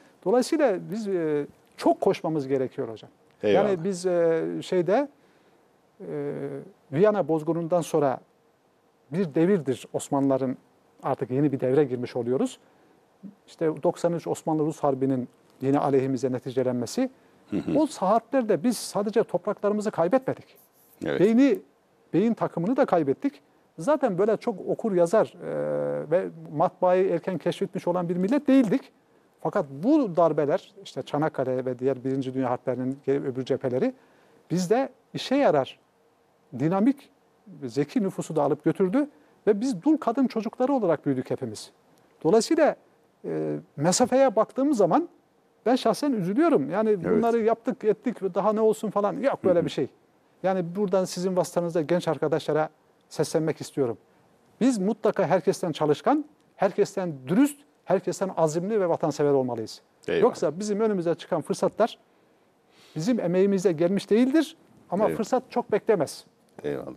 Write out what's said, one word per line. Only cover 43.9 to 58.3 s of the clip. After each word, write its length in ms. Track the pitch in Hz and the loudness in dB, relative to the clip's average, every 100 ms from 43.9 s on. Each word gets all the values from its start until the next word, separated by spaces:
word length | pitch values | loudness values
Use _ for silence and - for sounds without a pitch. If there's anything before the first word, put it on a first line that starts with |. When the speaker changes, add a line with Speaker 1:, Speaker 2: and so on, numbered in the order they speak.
| 180 247 254 269 214 | 2 2 4 2 2
Speaker 1:
baktığımız 420 | 208 - 277 247 | -2 0 0 2
zaman 320 | 170 233 339 _ _ _ _ _ 214 | 4 2 0 _ _ _ _ _ 0
ben 100 | 254 | 2
şahsen 360 | 226 196 294 | 2 0 0
üzülüyorum. 580 | 226 175 214 339 233 135 | 0 0 2 4 4 2
Yani 200 | 185 220 | -2 0
Speaker 2:
Evet. 160 | 208 165 | 0 2
Speaker 1:
bunları 340 | - 233 233 | 2 2 2
yaptık, 440 | 220 226 - 196 | 0 0 -4 -4
ettik, 380 | 214 196 254 202 | -2 0 -2 -4
daha 320 | 190 185 190 | -4 0 0
ne 80 | 214 | 2
olsun 280 | 220 208 214 | 2 2 -2
falan. 240 | 196 202 | -2 -2
Yok 300 | 175 262 185 | 0 -2 0
böyle 160 | 190 175 | 2 2
Speaker 2:
Hı 20 | |
hı. 40 | 156 | 2
Speaker 1:
bir 60 | |
şey. 160 | - 127 _ _ _ _ _ | -2 -6 _ _ _ _ _
Yani 320 | 180 190 170 180 | -2 -2 -4 -4
buradan 300 | 208 196 185 | 0 0 0
sizin 300 | - 185 180 | -2 -2 0
vasıtanızda 460 | 170 175 170 170 | 0 0 -2 -2
genç 260 | 147 175 160 | 0 0 0
arkadaşlara 600 | 143 156 160 - 151 156 _ _ _ _ | -2 0 -2 0 -2 -2 _ _ _ _
seslenmek 520 | - 151 165 156 147 | -4 -2 0 0 -4
istiyorum. 360 | 135 - 127 107 _ _ _ _ _ - | -6 -2 -2 -4 _ _ _ _ _ -2
Biz 160 | 247 233 | 0 2
mutlaka 500 | 185 226 214 - 165 | -2 0 -2 0 2
herkesten 440 | 185 - - 180 | 2 0 -2 -2
çalışkan, 540 | 143 151 143 - 294 285 _ _ - | -2 0 2 2 2 0 _ _ -2
herkesten 580 | 196 - 196 - 180 139 131 | -2 0 -2 -2 -6 -6 0
dürüst, 320 | 185 285 - _ _ - | 2 2 0 _ _ -2
herkesten 460 | 185 180 170 190 | 0 0 -4 -4